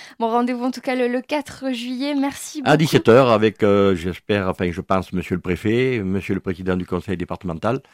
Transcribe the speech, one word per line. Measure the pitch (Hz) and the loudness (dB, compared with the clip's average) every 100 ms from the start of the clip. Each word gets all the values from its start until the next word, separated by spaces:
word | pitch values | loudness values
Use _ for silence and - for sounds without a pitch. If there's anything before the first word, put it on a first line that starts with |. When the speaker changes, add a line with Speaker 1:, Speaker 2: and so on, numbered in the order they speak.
| - - | -20 -6
Speaker 1:
Bon, | 226 | -2
rendez-vous | 233 247 247 | 0 0 -2
en | 254 | -4
tout | 247 | -4
cas | 269 254 | -4 -2
le, | 240 | -2
le | 247 | -2
quatre | - 294 - - 262 | -4 -6 -6 -8 -6
juillet. | 240 247 254 285 285 | -6 -6 -6 -4 -2
Merci | 269 262 - 302 | -2 -6 -12 -4
Speaker 2:
À | 240 | 2
Speaker 1:
beaucoup. | 156 | 2
Speaker 2:
dix-sept | 160 131 117 | 4 4 6
heures | 120 127 | 6 8
avec, | 107 107 - | 4 2 2
euh, | 104 101 98 | 4 4 4
j'espère, | 87 90 85 - 101 95 | 2 -4 -8 -2 0 0
enfin, | - 90 | -2 -4
je | 82 | -4
pense, | - 92 87 | -2 -2 0
monsieur | 90 - 90 | -6 -4 -4
le | |
préfet, | 92 87 107 117 131 120 | -2 -2 0 0 0 -2
monsieur | 95 98 90 | -2 -4 -4
le | 95 | -4
président | 98 87 92 92 | -4 -6 -2 -2
du | |
conseil | 90 87 90 90 | -2 -6 -4 -6
départemental | 87 87 90 80 110 135 - | -6 -8 -8 -4 -4 -4 -8